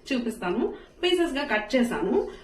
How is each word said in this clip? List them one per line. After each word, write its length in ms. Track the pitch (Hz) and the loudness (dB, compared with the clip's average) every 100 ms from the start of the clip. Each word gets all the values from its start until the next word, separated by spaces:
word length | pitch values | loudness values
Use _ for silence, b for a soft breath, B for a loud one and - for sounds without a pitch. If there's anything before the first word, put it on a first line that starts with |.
| - | -4
చూపిస్తాను. 600 | 254 226 - 180 214 370 B B - | -2 -2 -4 -2 0 -2 B B -2
పీసెస్ 300 | 359 359 339 | 0 2 2
గా 100 | 269 | 0
కట్ 320 | 294 214 - 262 | 0 -2 2 2
చేశాను. 520 | 240 156 370 403 - B | 2 0 0 0 0 B